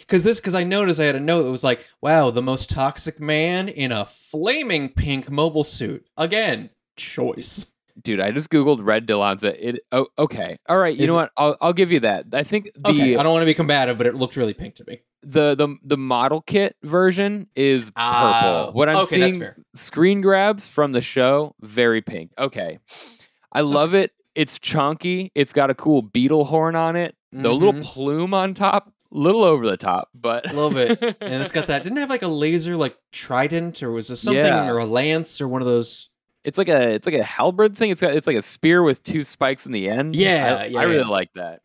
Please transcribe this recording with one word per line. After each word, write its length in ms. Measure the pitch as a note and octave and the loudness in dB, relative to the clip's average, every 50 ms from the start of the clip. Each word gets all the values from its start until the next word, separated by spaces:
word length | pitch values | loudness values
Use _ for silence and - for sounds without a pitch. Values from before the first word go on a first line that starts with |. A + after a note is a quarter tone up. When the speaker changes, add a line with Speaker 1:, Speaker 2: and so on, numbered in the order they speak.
| - - | -6 0
Speaker 1:
'Cause 160 | G3 F3+ D#3+ | 0 2 2
this, 160 | A3 A#3 - | 2 2 0
'cause 140 | - G3 F3 | -2 -2 -2
I 80 | F#3 | -2
noticed 380 | F3 F3+ F#3+ G#3 G3+ F#3 D#3+ D#3+ | -2 0 0 0 0 0 0 2
I 40 | D3+ | 2
had 100 | D3 C3+ | 0 0
a 40 | C3+ | 0
note 240 | C#3+ D#3+ E3+ E3+ C#3+ | 0 0 2 2 0
that 60 | B2+ | 0
was 140 | B2+ B2 C3+ | -2 -2 0
like, 180 | C3 B2 - - - _ - | -2 -2 -2 -6 -20 _ -6
"Wow, 280 | - D3 D#3+ D#3+ - - | 0 2 4 4 4 2
the 120 | A#2 B2 | 0 0
most 260 | B2+ C3 C3 - - - | -2 -2 -2 -2 -2 -4
toxic 500 | - C3 C3+ C#3+ - - - D#3 - - | -2 -2 -2 -2 -2 -4 -6 -6 -6 -8
man 500 | D3 D3+ D3+ D#3 D#3+ F3 F3+ F#3 F#3+ G3+ | -4 -2 0 0 0 0 -2 -4 -4 -6
in 220 | - C#3+ C3+ B2+ | -6 -6 -4 -4
a 120 | A#2 G#2+ G2+ | -4 -4 -6
flaming 840 | - - - - - - D3+ E3+ A3+ C4+ D#4+ C#4+ A3+ F3 D3+ C#3 C3 | -8 -12 -18 -16 -10 -6 -4 0 0 0 0 -2 -2 -2 -2 -2 -4
pink 400 | - - - D3 C#3 C3+ B2+ C3+ | -4 -4 -2 -2 -4 -6 -6 -6
mobile 340 | C#3+ D3 D#3 E3 D3+ D#3 D3 | -2 0 0 0 0 0 0
suit." 400 | - - - A#2+ G2 - - _ _ - - | 0 0 -2 -2 -4 -8 -10 _ _ -6 -4
Again, 500 | D#3+ F3 G3+ A3 A3 F3+ A#2+ - - - _ _ _ _ - | -4 -2 0 0 0 -2 -2 -6 -8 -16 _ _ _ _ -10
choice. 760 | - - - - C3+ B2 B2 - - - - - - - - _ _ _ _ _ - | -8 -8 -6 -4 -4 -4 -4 -4 -2 0 2 2 2 0 -2 _ _ _ _ _ -12
Speaker 2:
Dude, 180 | - A#2 G#2+ F#2+ | -6 -4 -2 -2
I 100 | F#2+ G#2 | -2 -2
just 200 | A#2+ C#3+ D3+ - | -2 -4 -4 0
Googled 340 | E3 D3 C3+ D3 C#3+ A2+ G2+ | 2 2 4 4 2 2 2
Red 220 | G#2+ G#2+ A2+ A#2 | 0 0 0 0
Dilanza. 500 | A2+ G#2+ G2+ G2+ G2+ G2 G2 G#2+ G2 - - | 0 0 0 2 0 -2 0 -2 -4 -4 -2
It, 220 | G#2 A#2+ A#2+ A#2 - - | -6 -8 -8 -8 -8 -2
oh, 160 | B2+ C3 C3+ - - - | -2 -2 -2 -2 -2 -2
okay. 400 | D3+ - - G#2 F2 F2 E2 - - - | -2 -2 -2 -6 -8 -8 -10 -10 -2 0
All 80 | F3 | 2
right, 180 | F#3+ F#3 E3 D3 | 2 2 0 0
you 100 | C#3 - | 0 2
Speaker 1:
Is 60 | D#3+ | 2
Speaker 2:
know 40 | E3+ E3+ | 2 2
Speaker 1:
it 40 | |
Speaker 2:
what? 100 | D#3 - - - | 0 0 0 0
I'll, 180 | D3 D3 C#3+ - | 2 2 2 2
I'll 100 | - E3+ | 0 0
give 180 | F3 F3+ F#3+ E3+ | 2 2 2 4
you 80 | F3 C#3 | 4 2
that. 260 | A2+ G#2+ G2 F2 C2+ - B2 | 2 2 0 -2 -4 -6 -4
I 100 | C#3 D3 | -4 -4
think 260 | - G#3 G#3+ G#3 - _ | -2 -4 -4 -4 -6 _
the 160 | C#3+ C#3+ - | -2 0 2
Speaker 1:
Okay, 260 | D#3 C#3+ C#3 C3 A#2+ | 4 4 4 4 4
I 60 | A#2+ | 4
don't 100 | D3 D#3+ | 4 2
wanna 140 | E3 E3 E3 | 2 4 4
be 80 | D#3+ D3+ | 2 2
combative, 420 | E3+ D#3+ C#3+ D3 C#3 C3 B2 A#2+ | 2 2 2 2 2 2 0 0
but 100 | A2 A#2+ | 0 0
it 80 | A#2+ A#2+ | -2 0
looked 220 | C3 C3 B2 - | -2 -6 -4 -2
really 160 | C#3 A#2+ G#2+ G#2 | -2 -2 -2 -4
pink 200 | - F#3 - - | -8 -12 -14 -16
to 80 | - - | -18 -16
me. 140 | - A#2+ - _ _ _ _ | -16 -18 -18 _ _ _ _
Speaker 2:
the, 320 | - C#3+ C3 D#3 D3 D3 C#3+ | -12 -2 0 2 4 4 2
the, 220 | C3+ D3 C#3+ C#3 - | 2 0 -2 -2 -8
the 140 | - C#3 D3 | -4 -4 -4
model 460 | C3+ C3+ C3 B2+ A#2+ B2+ C#3 D3+ D#3+ | -2 0 -2 0 2 2 0 0 -2
kit 340 | - - - G3 G3+ - - - | -4 -2 0 0 0 0 -4 -8
version 640 | - D3+ D#3+ F3+ F#3 F#3 F3 F#3+ G3+ G3+ G#3 G#3 - _ - | -8 -2 2 4 4 4 2 2 -2 -2 -4 -6 -10 _ -2
is 340 | C3 C#3 C#3 C3+ B2+ A2+ G#2+ - | 0 2 2 2 2 -2 -6 -6
Speaker 1:
Ah, 680 | A#2 A#2 A#2+ A#2+ A#2+ A#2 A#2 A#2 A2+ A#2 A2+ A2 A2 A2 | -4 -2 0 2 4 4 4 4 4 4 2 2 0 -4
Speaker 2:
purple. 80 | - - | -4 0
What 140 | B2 D3 D3+ | 0 2 4
I'm 60 | D#3+ | 4
Speaker 1:
okay, 220 | F#3+ F#3+ - - F#3 | 2 2 2 2 2
that's 180 | F3+ F#3 F#3 | 2 2 0
Speaker 2:
seeing, 40 | F3 - | -2 -8
Speaker 1:
fair. 100 | - - - _ _ - | -12 -14 -20 _ _ -12
Speaker 2:
screen 460 | - - - - - E3+ F#3+ G3+ G3 | -10 -10 -6 0 4 4 4 4 4
grabs 480 | F#3+ G3 F#3+ F#3+ G3 G#3+ G#3+ G3+ - - | 2 2 2 4 2 2 0 -2 -6 -6
from 240 | - D3+ D3 C#3+ | 0 0 0 2
the 80 | B2+ A#2+ | 0 -2
show, 540 | A#2+ - - C3 B2+ B2+ C#3 D3 D3+ D3 _ - | -2 -2 0 2 2 4 4 2 0 -4 _ -20
very 400 | A2 G#2+ G#2 B2 A#2+ A#2 A2+ A2+ | -16 -6 0 2 4 4 2 0
pink. 300 | - - - E2+ E2 - - - | -2 -6 -10 -10 -12 -12 -8 -6
Okay. 400 | C3+ C3+ - F#2+ E2+ E2 D#2+ - _ _ - - - - - _ - _ _ _ _ _ | -6 -6 -6 -8 -8 -8 -10 -14 _ _ -20 -20 -20 -20 -20 _ -20 _ _ _ _ _
I 80 | - D3 | -2 -2
Speaker 1:
Okay. 120 | D3+ C#3+ C#3+ | 0 2 2
Speaker 2:
love 200 | C#3+ D3+ E3 F#3 | 2 2 4 2
it. 180 | G3 F#3+ - _ _ _ _ - | 2 2 0 _ _ _ _ -4
It's 240 | D#3+ D3+ - - - | -4 -4 -2 -4 -8
chunky. 760 | - - - D#3 C#3 C#3+ D#3+ - - F3+ F3+ F#3 F#3+ F#3 - | -6 -4 -2 0 0 0 -2 -4 -4 -4 -4 -4 -6 -4 -2
It's 200 | D3 C#3 - - | -2 -2 0 2
got 160 | D3 C#3 C3+ | 0 2 2
a 40 | B2+ | 0
cool 280 | - - D3+ D3+ C3+ | 0 2 2 4 2
beetle 420 | A2 G2+ - B2 B2+ C3+ D#3 D#3 C#3+ | 2 0 0 0 2 4 4 2 2
horn 320 | C3 D#3 D#3+ D#3+ E3 E3 | 2 0 0 0 0 0
on 180 | E3 E3 E3 E3 | -2 -2 -2 -2
it. 180 | F3 E3+ D#3+ - _ _ _ | -2 -4 -6 -8 _ _ _
The 200 | - C3+ - A#2 | -10 -2 0 0
little 200 | B2 C#3+ F3+ G#3 | 2 4 4 2
Speaker 1:
Mm-hmm. 100 | E3 D3 | 2 0
Speaker 2:
plume 520 | D3 - - C3 C#3 C#3 D3 D#3+ F3 F#3+ G3 | -6 -12 -10 -6 -4 -2 -2 -2 -2 0 0
on 180 | F#3+ F#3 F#3+ F#3 | 0 -2 -2 -2
top, 380 | G3 G3+ G3 - G3+ - _ _ _ _ _ | 0 0 2 0 0 -2 _ _ _ _ _
little 320 | - D3 C#3+ F3 G#3 A#3 G#3 | -4 0 2 2 4 4 4
over 220 | F3 D#3 C3 A2+ | 4 4 4 2
the 100 | G#2+ F#2+ - | -2 -2 -2
top, 320 | - F#2+ F2+ F#2 - _ _ | -2 -2 -2 -2 -4 _ _
but 360 | B2 A#2 A#2 A#2 A#2+ - F3+ | -6 -4 -4 -4 -4 -4 -6
Speaker 1:
A 40 | D3 | -4
little 160 | D3 D3+ D3+ | -2 0 0
bit. 460 | C#3 C3 B2 A#2 A#3 - A#3 A#3 - - | 2 0 2 2 2 0 -2 -6 -6 -6
And 200 | G#3 G3 C3 C3 | -10 -8 -6 -6
it's 100 | C#3+ - | -4 -4
got 140 | - D#3+ C#3+ | -4 -4 -2
Speaker 2:
<laughs> 20 | - | -2
Speaker 1:
that, 140 | C#3+ C#3+ | -4 -4
didn't 140 | C#3+ F#3+ B3 | -4 -4 -6
it 40 | D4 | -4
have, 80 | C#4+ C4 | -4 -2
like, 120 | C4 A#3+ | -4 -4
a 60 | G3 F3 | -2 -4
laser, 480 | D#3 D3 D3 D#3 E3+ E3+ D#3 F3 F3 | -2 -2 0 0 0 -2 -2 -2 -2
like, 200 | D#3+ C#3+ B2+ - _ _ - | -2 -2 -4 -4 _ _ -12
trident, 720 | - - - - B2 B2+ C#3 D3 E3 E3+ E3+ E3+ E3 - | -10 -8 -6 -2 -2 -2 0 0 -2 -4 -4 -6 -8 -8
or 80 | C#3+ A#2+ | -8 -6
was 200 | A#2 A2+ G#2+ - | -6 -6 -6 -6
it 60 | B2 | -4
something, 280 | - - - C3 C#3 D3+ | -2 0 2 2 4 4
Speaker 2:
Yeah. 240 | D3 C3 A2 F#2+ F#2 | 4 4 2 0 0
Speaker 1:
or 60 | A#2 A#2+ | -2 -2
a 60 | A#2 | -2
lance, 560 | G#2+ A2+ B2 C#3 D#3 D#3+ E3 D#3+ - - - | 0 0 0 0 0 0 -2 -2 -2 -4 -4
or 80 | C#3+ B2+ | -2 -4
one 140 | B2+ C3 | -4 -2
of 40 | B2+ | 0
those? 440 | B2 A#2+ A#2+ A#2 - - - - _ _ _ _ _ _ _ - | 0 0 0 0 -2 -6 -8 -10 _ _ _ _ _ _ _ -10
Speaker 2:
It's 140 | D3+ - G3 | -6 -2 -2
like 100 | G3 F3+ | 2 4
a, 220 | D#3 C3+ B2 A#2 | 4 4 4 2
it's 160 | A2 G#2+ - | 0 0 -2
like 100 | F3+ D#3 | -2 -2
a 80 | B2+ G#2 | -2 -2
halberd 520 | - - - B2+ F3+ F3+ G3 G#3+ G#3+ G3+ | -2 -2 0 0 0 2 4 2 2 2
thing. 140 | - A3+ G#3 | 0 -2 -2
It's 100 | F3+ - | 0 0
got, 140 | F#3 D#3 C#3 | 0 0 0
it's 120 | D3+ - D#3 | 0 0 0
like 80 | B2 | -2
a 60 | G#2+ | -2
spear 400 | - - - - - D#3+ F3 F3+ F3 | -2 -4 -6 0 2 4 6 6 6
with 180 | D3 B2+ - | 4 2 0
two 220 | - - - D#3 C#3 | -4 -6 -6 -6 -6
spikes 420 | - - - C#3 C3 C3+ - - | -6 -4 -2 -2 -2 -2 -4 -8
in 60 | C3+ | -8
the 160 | B2 G#2 F#2+ G2 | -6 -4 -2 -2
end. 260 | A2 B2+ C#3+ D#3+ D#3 | -2 -2 -2 -2 0
Speaker 1:
Yeah, 440 | D#3+ G3 F#3+ F3 D3+ C3 A#2+ C3 - | 2 2 2 2 2 2 0 -2 -2
Speaker 2:
I, 40 | G#2+ | -4
Speaker 1:
yeah, 120 | A2 B2 A#2+ | -6 -2 -2
Speaker 2:
I 40 | D3 | 0
really 140 | F3 E3 C#3+ | 2 2 0
Speaker 1:
yeah. 80 | B2 A2 | 0 0
Speaker 2:
like 240 | G2+ F#2+ F#2 - - | -2 -2 -2 -4 -8
that. 280 | F#2 F2 E2 E2 - | -12 -12 -12 -12 -16